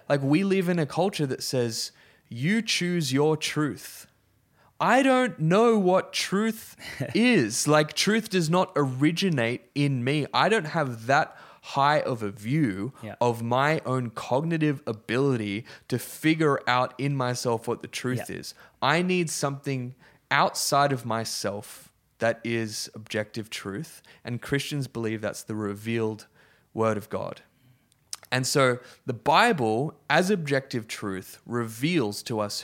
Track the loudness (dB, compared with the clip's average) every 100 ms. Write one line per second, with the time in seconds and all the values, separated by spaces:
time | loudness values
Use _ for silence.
0 | -2 0 4 2 4 2 2 0 0 0
1 | -2 -2 -4 -4 -2 0 -2 -2 -8 -12
2 | _ _ _ -4 0 0 0 -2 0 0
3 | 0 2 4 2 -2 -2 -2 -4 -12 -18
4 | -20 _ _ _ _ _ _ _ 4 4
5 | 6 4 2 0 4 6 6 6 4 4
6 | 2 -6 -2 0 0 -2 -12 -18 -16 -8
7 | -2 2 4 6 4 0 4 4 4 0
8 | 2 2 0 0 2 2 2 0 0 2
9 | 0 2 0 2 0 -2 -6 -2 0 0
10 | 0 0 0 2 2 2 0 -2 -2 -4
11 | 2 2 2 -8 -20 -20 -6 0 2 2
12 | 0 -4 -6 -6 -2 0 0 0 -6 -8
13 | -16 0 0 0 0 2 2 0 -2 -2
14 | -4 -8 -2 0 0 0 0 0 -6 -8
15 | -2 0 2 2 0 -4 -6 -18 -4 -4
16 | -4 -2 0 2 2 2 2 0 0 -2
17 | -2 0 -2 -2 -2 -2 -2 -6 -6 -8
18 | -4 -4 -6 -10 -12 -18 -20 _ 0 2
19 | 2 0 -2 -2 -4 -4 -6 -6 -8 -12
20 | -20 _ _ 2 2 0 0 2 2 0
21 | -2 -4 -4 -4 -6 -6 -10 -20 -20 _
22 | _ _ 0 0 -2 -2 -4 -6 -10 -12
23 | -6 -4 -4 -8 -10 -10 -8 -10 -10 -16
24 | -20 -16 -8 -8 -2 -2 -2 -6 -6 -6
25 | -4 -4 -6 -8 -8 -6 -4 -4 -4 -2
26 | -2 -4 -14 _ _ _ _ 0 0 0
27 | -4 -8 -8 -10 _ _ _ _ _ _
28 | _ -18 -4 -2 0 4 4 2 -6 -12
29 | -8 -4 4 6 6 4 2 0 -2 -8
30 | 0 2 4 0 0 -2 -2 -8 -8 -8
31 | -6 -8 -10 -18 -6 -4 -4 -2 0 2
32 | 0 -4 -6 -4 -2 -6